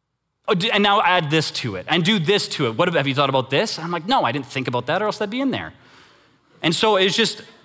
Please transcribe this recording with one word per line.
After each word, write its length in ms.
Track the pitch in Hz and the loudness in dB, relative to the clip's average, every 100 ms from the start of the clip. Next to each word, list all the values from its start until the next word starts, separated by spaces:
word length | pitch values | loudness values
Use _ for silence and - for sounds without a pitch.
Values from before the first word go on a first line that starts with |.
| _ _ _ _ - | _ _ _ _ -2
"Oh, 80 | |
d-, 160 | 208 220 | 0 2
and 120 | 208 | 2
now 200 | 202 202 | 4 4
add 260 | 175 180 151 | 4 2 2
this 220 | 160 151 | 0 0
to 240 | - 120 | -4 -6
it, 120 | 95 90 | -6 -2
and 160 | 165 | 0
do 160 | 170 220 | 2 2
this 260 | 156 202 - | 2 0 0
to 160 | - 127 | -2 -2
it. 100 | 110 | 0
What 100 | 180 | 0
have, 80 | |
have 140 | 165 139 | 2 0
you 80 | 135 | 0
thought 120 | 139 | 0
about 220 | 135 123 | 0 0
this?" 280 | 139 226 - | -2 -2 -4
And 60 | |
I'm 60 | 165 | -6
like, 160 | 175 170 | -6 0
"No, 160 | 262 | 0
I 80 | 135 | 0
didn't 160 | 131 127 | -2 -6
think 220 | 135 127 | -6 -4
about 180 | 123 120 | -4 -2
that, 160 | 170 | -2
or 40 | 214 | -2
else 120 | - | -4
that'd 100 | 214 | -4
be 120 | 247 | -4
in 100 | 269 | -4
there." 240 | 117 80 - - - - _ _ _ _ _ | -4 -8 -14 -20 -20 -20 _ _ _ _ _
And 100 | 151 | -2
so 240 | 170 220 202 | 2 2 4
it's 200 | 190 202 | 2 2
just, 260 | 220 - - - | 0 -2 -14 -20